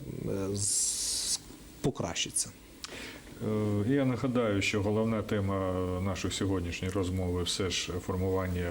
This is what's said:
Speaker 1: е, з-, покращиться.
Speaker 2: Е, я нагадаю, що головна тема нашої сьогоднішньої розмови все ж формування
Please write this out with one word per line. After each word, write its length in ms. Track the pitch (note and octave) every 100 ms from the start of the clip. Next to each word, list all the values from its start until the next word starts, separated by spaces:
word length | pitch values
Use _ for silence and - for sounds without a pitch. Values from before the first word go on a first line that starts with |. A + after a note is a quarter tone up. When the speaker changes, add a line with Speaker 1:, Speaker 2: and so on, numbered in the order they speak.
| - - G#2+
Speaker 1:
е, 280 | G2 F#2+ G2+
з-, 840 | G2+ - - - - - - - - - - -
покращиться. 680 | C#3+ - F2+ - - - - - - - - - - - - - G#2+ G#2+ G#2+ G#2 G#2
Speaker 2:
Е, 60 |
я 100 | C#3
нагадаю, 580 | C3 A#2+ C3+ A#2+ A2+ G2
що 200 | - G#2+
головна 400 | G2+ G#2+ A2 A2
тема 500 | G#2 G#2+ G2 G2 F#2+ F#2 F2+ F2+
нашої 300 | G2 F2+ F#2+
сьогоднішньої 600 | - G2 F#2 F2 - F#2
розмови 480 | G2+ F2+ F#2 F2+ F2+
все 280 | F2 - F#2
ж 220 | - - F2+ -
формування 600 | F#2 F#2+ F#2+ F2+ F2 F2